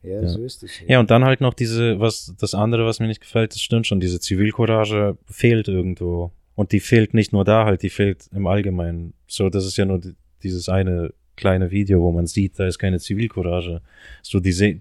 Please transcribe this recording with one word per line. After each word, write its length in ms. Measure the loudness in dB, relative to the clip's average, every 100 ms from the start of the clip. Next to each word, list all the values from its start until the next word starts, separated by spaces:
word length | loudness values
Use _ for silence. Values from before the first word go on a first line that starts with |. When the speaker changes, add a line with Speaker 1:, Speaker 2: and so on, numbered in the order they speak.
Speaker 1:
Ja, 180 | -8 -4
Speaker 2:
Ja. 60 | -4
Speaker 1:
so 160 | -4
ist 180 | -8 -12
es 160 | -18 -14
eben. 100 | 2
Speaker 2:
Ja, 80 | 4
und 100 | 6
dann 140 | 4 4
halt 160 | 2
noch 120 | 0 0
diese, 440 | -2 0 0 2
was, 360 | 0 -2 -12 -6
das 140 | -4
andere, 320 | 0 0 0 0
was 140 | 0
mir 80 | -4
nicht 140 | -4
gefällt, 320 | -4 -2 -2
das 80 | -4
stimmt 260 | 0 0 2
schon, 120 | 0
diese 200 | 0 -2
Zivilcourage 1000 | -2 0 0 2 2 2 2 0 0 -2 _
fehlt 420 | 0 2 2 0
irgendwo. 640 | -2 -2 -4 -4 -4 -6 -12 _ -4
Und 180 | 0
die 60 | 0
fehlt 340 | 4 4 4 2
nicht 180 | 2
nur 100 | 2 4
da 200 | 4 4
halt, 160 | 0
die 80 | -2
fehlt 360 | -2 -2 -2 -8 -4
im 100 | 0
Allgemeinen. 680 | 0 0 -4 -4 -6 -10 -16 _
So, 240 | -2 -2
das 160 | 0 -4
ist 120 | -2
ja 80 | 0
nur 140 | 0
di-, 140 | -4 -18 _ _
dieses 260 | -8 -6 -2
eine 440 | 0 0 -2 -4 -10 _ -4
kleine 340 | 0 2 0
Video, 300 | 0 2 4
wo 100 | 4
man 160 | 0 -2
sieht, 320 | -2 -2 -2
da 80 | -4
ist 100 | -2
keine 220 | -2 -2
Zivilcourage. 840 | -4 -4 -4 -4 -2 -2 -4 -10 -12 _ -20 -20
So, 180 | -4 -2
die 120 | 0
se-, 280 | 2 0 0